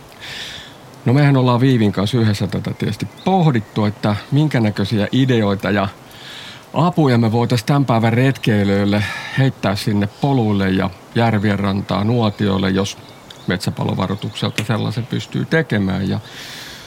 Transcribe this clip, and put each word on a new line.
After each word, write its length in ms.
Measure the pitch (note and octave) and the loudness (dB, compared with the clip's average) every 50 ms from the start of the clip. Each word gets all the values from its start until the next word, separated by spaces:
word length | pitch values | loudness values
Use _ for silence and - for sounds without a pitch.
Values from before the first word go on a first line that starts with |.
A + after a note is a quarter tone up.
| - - - - - - - - - - - - - - - - - - - - - | -20 -20 -20 -18 -16 -16 -14 -14 -14 -14 -14 -16 -18 -18 -20 -20 -20 -20 -20 -6 -2
No, 80 | A#2+ B2 | 0 2
mehän 240 | C#3+ D3 C#3+ C#3 | 4 4 4 4
ollaan 240 | C3+ B2+ B2+ B2 A#2 | 4 4 4 4 4
Viivin 320 | B2+ C3+ C3 A#2+ A2 G#2 F#2+ | 4 4 4 4 4 2 2
kanssa 260 | - F#2+ G2+ - B2 | 0 0 0 2 2
yhdessä 280 | A2+ A2 G2+ - G#2+ | 2 2 2 0 -2
tätä 240 | F2+ - F#2+ F#2+ F#2 F#2 | -2 -4 -4 -4 -6 -6
tietysti 340 | - - F2+ G#2 - - G2+ - - - | -4 -4 -4 -4 -4 -6 -10 -10 -6 -2
pohdittu, 600 | - F#3+ F#3+ E3+ D#3 C3+ A#2 G#2 - - - G#2+ | 0 2 4 4 4 2 2 -2 -4 -2 -2 -2
että 320 | G#2 G#2 - - A2+ G#2 G2 - - | -2 -2 -2 -2 -2 -2 -2 -2 -2
minkä 300 | - C#3 D#3 D#3 - C3 | 0 2 2 2 2 2
näköisiä 480 | A2 G#2 G2+ - G#2 F#2+ A#2+ G#2+ G2+ - - | 0 0 0 -2 -2 0 0 0 0 0 0
ideoita 580 | B2+ C3+ C3 B2+ A#2 G#2+ G2+ G2 F#2+ - F#2 | 2 2 2 2 2 2 0 0 -2 -2 0
ja 180 | G2+ G2+ G2 F#2+ - - - - - - - - - - - - - - - - - | 0 0 0 -2 -4 -8 -18 -20 -20 -20 -20 -18 -18 -18 -18 -18 -18 -20 -18 -6 -2
apuja 440 | B2 D3+ F3 E3 - D#3 C3+ B2 A#2 | 0 0 2 2 2 4 4 4 4
me 140 | A#2 A2+ G#2+ | 4 2 2
voitais 320 | A#2+ A#2+ A2+ B2+ A#2 - | 2 0 0 0 -2 0
tän 200 | - D3 C#3+ C#3 | 2 2 2 2
päivän 280 | A#2+ B2 A2+ A2 A#2 A2+ | 2 2 2 2 2 2
retkeilijöille 920 | A#2+ C3 C3+ C3 - - - A2 G#2 G2+ G2+ G2 G2+ G2+ G2+ G2+ G#2 G#2 F#2 - - - - - - | 4 2 2 0 0 0 0 2 2 2 2 2 2 2 2 2 2 0 -2 -6 -8 -10 -6 -2 0
heittää 380 | C3+ C3 C3 - - G#2 G2+ | 2 2 0 0 -2 -2 -2
sinne 320 | G#2 - - G#2 G#2 G2+ G#2 - - | -2 -2 -2 0 0 0 -2 -2 -2
poluille 500 | - C#3+ C#3 C3 A2+ G#2+ G#2 G2 G2 F#2+ | -2 0 2 2 2 2 2 0 0 0
ja 200 | F#2+ F#2+ F#2+ F#2 F2+ - - - - | 0 0 0 -2 -4 -10 -16 -6 -2
järvien 440 | A#2 A#2 A#2 A2 G#2+ G2 A2 G2+ F#2+ | 0 2 2 2 2 0 0 0 0
rantaa, 460 | G2+ G2 F#2+ G2+ G2 - G2 F#2 G2 | -2 -2 -2 -2 -2 -2 -2 -2 0
nuotioille, 680 | A2 A#2+ B2 A#2 G#2+ G2+ - G#2+ G2+ F#2+ F#2+ F#2+ F#2+ | 0 0 2 0 0 0 0 0 0 0 0 0 0
jos 280 | F#2+ F#2+ G2+ - - - - - - - - - - - - | 0 0 -2 -2 -6 -10 -16 -20 -20 -20 -20 -20 -20 -10 -6
metsäpalovaroitukselta 1160 | - F#2 F2+ - - - - - G#2+ G2+ F2+ G2 F#2 F#2+ - - A2 G#2 - - G#2 G#2+ - G#2+ | -4 -4 -2 -2 -4 -4 -4 -4 -2 -2 -2 -2 -4 -4 -6 -6 -8 -8 -6 -6 -6 -4 -4 -4
sellaisen 420 | - A#2 G#2 G#2+ A2 G#2+ - A2+ | -2 -2 -2 -2 -4 -4 -6 -6
pystyy 380 | - - A#2 - - - C3 B2+ | -6 -6 -6 -6 -6 -6 -6 -4
tekemään. 640 | B2+ - D#3+ D#3+ - B2 G#2 G2 F#2+ F#2 F#2 G2 F#2+ | -2 0 0 0 0 0 0 0 0 0 -2 -2 -2
Ja, 120 | G2+ G#2+ - - - - - - - - - - - - - | -2 -4 -6 -10 -14 -16 -16 -16 -16 -16 -16 -16 -18 -18 -20